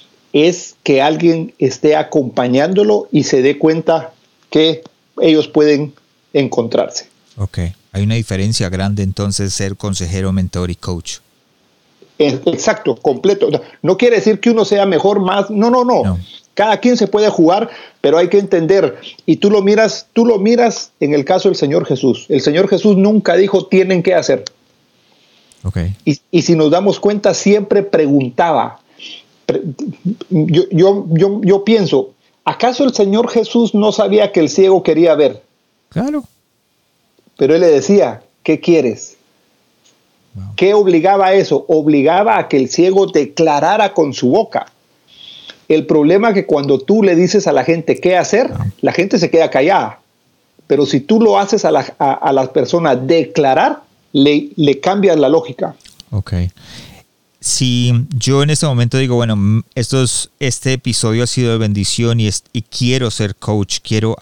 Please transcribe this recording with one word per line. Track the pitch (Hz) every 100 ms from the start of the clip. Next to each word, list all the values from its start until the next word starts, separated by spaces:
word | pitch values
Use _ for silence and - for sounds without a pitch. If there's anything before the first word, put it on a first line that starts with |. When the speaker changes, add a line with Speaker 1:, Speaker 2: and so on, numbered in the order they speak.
| _ _ _
Speaker 1:
es | 147 160 175 - -
que | - 135
alguien | 143 160 170 165 165 -
esté | 135 - 151 151
acompañándolo | 151 156 131 - 123 127 160 190 208 208 -
y | 151
se | 135 139
dé | 131 143
cuenta | 160 160 160 165 - - _ _ _
que | 147 160 156 - _ _ -
ellos | 165 156 147
pueden | 160 151 147 147 - _ _ _
encontrarse. | 147 131 - 117 - 90 - - _ _ -
Speaker 2:
Ok. | 98 - 85 - _
Hay | 98
una | 101 113
diferencia | 110 95 101 113 95
grande | 92 98 101
entonces | 95 92 101 95 98
ser | - 98 98
consejero, | 104 95 87 95 95
mentor | 95 92 - 90
y | 87
coach. | - 87 - - _ _ _ _ _ _ _ _ _ -
Speaker 1:
Es-, | 147 131 -
exacto, | - - 208 - 131
completo. | 156 135 185 196 -
No, | 151 - -
no | 147 185
quiere | 240 226
decir | 214 208
que | 240
uno | 226 208
sea | 202 196
mejor, | 165 196 202
más, | 185 202 196
no, | 208 226
no, | 254
no. | 247 208
Speaker 2:
No. | 107 90 90 - _
Speaker 1:
Cada | - 208 202
quien | 247 247
se | 202
puede | 208 208
jugar, | 202 160 196 226 - - _
pero | 139 160
hay | 175
que | 202
entender, | 196 180 160 196 160 - - - -
y | 156
tú | 202
lo | 208
miras, | 196 208 220 - -
tú | - 233
lo | 214
miras | 202 240 233 - - -
en | 143
el | 147
caso | 139 185 190
del | 175
Señor | 147 160 165
Jesús. | 135 135 110 -
El | 147
Señor | 151 156 196
Jesús | 185 214 190
nunca | 196 214 180 170
dijo, | 196 190 -
"Tienen | 185 185 185
que | 180 175
hacer". | 143 135 - - _ _ _ _ _ _ _ _ _ _
Speaker 2:
Ok. | 92 87 85 98
Speaker 1:
Y, | - 143 _
y | 175
si | - 165
nos | 151
damos | 165 202 -
cuenta, | 202 208 208 175
siempre | 196 208 202 202
preguntaba. | 196 165 147 143 127 123 170 143 117 - _ - - - _ _ -
Pre-, | - 170 131 294 - 180 220 -
yo, | 180 156 160 -
yo, | 165 185 202 185
yo, | 160 196 208
yo | 175 196
pienso, | 202 226 175 139 127 _ _ _
¿acaso | - - 240 269 277
el | -
Señor | 196 208 233
Jesús | 240 214 240 233 208
no | 208
sabía | 208 202 208 202
que | 196
el | 151
ciego | 147 190 185
quería | - 156 170
ver? | 151 143 107 _ _ _ _ _
Speaker 2:
Claro. | 160 254 302 240 _ _ _ _ _ _ _ _ _ _ -
Speaker 1:
Pero | 139
él | 160
le | 180
decía, | 143 131 202 143 113 _ _
"¿Qué | - 156
quieres?". | - 165 127 107 - _ _ _ _ _ _ _ _ _ _ _ _
Speaker 2:
Wow. | 101 95 -
Speaker 1:
¿Qué | 185
obligaba | 208 190 170 180 196 190
a | 196
eso? | 175 143 -
Obligaba | 160 151 147 139 180 220 208
a | -
que | 143
el | 123
ciego | - 180 190 185
declarara | 160 196 - 160 143 160 214 202
con | 185 151 117
su | 123
boca. | 175 220 - - _ _ _ _ - - - - - -
El | 156 151
problema | 156 147 196 226
es |
que | 196 -
cuando | 147 139 135
tú | - 214
le | 196
dices | 170 180 208 180
a |
la | 143 127
gente | 165 160 127
qué | 180 180
hacer, | 147 208 -
Speaker 2:
Ah. | - - -
Speaker 1:
la | 139
gente | - 190 240
se | 160
queda | 165 156
callada. | 135 151 190 110 - _ _ _ _ _ _ -
Pero | 143 143
si | 139
tú | 131 220
lo | 226 196
haces | 202 214 180
a |
la, | 151 127 -
a, | 143
a | 135 147
las | 135 131
personas | 160 127 175 165 127 131
declarar, | 165 160 - 139 135 254 302 - _ _
le, | 131 139 147 143 -
le | 147 139
cambias | 180 202 196 160
la | 135
lógica. | 160 160 135 180 - - - -
Speaker 2:
Ok. | 104 - 90 90 - - - - - _ _ _ _
Si | - - 131 123 123 120 123 127
yo | 123 139
en | 147
este | 151 156
momento | 123 120 131
digo, | 131 120
"Bueno, | 117 107
mm, | 101 110 - -
estos, | 117 135 123 - - -
este | 139 - 131
episodio | 127 - 110 113 113 120
ha |
sido | - 120
de | 113
bendición | 110 104 95 - 117 117
y | 107
es-, | - -
y | 120
quiero | - - 123 131 123
ser | - 104 -
coach, | - 107 98 -
quiero | - 110 110 -